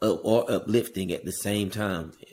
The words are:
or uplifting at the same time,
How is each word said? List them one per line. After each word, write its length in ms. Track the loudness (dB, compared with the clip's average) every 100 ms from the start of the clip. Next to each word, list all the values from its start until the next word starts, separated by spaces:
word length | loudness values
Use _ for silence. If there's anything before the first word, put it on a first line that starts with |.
or 500 | 0 2 4 4 4
uplifting 600 | 0 2 0 2 -4 -4
at 140 | -4
the 60 | -6
same 380 | -6 -2 0 -2
time, 420 | -2 -2 -4 -6 -14 -20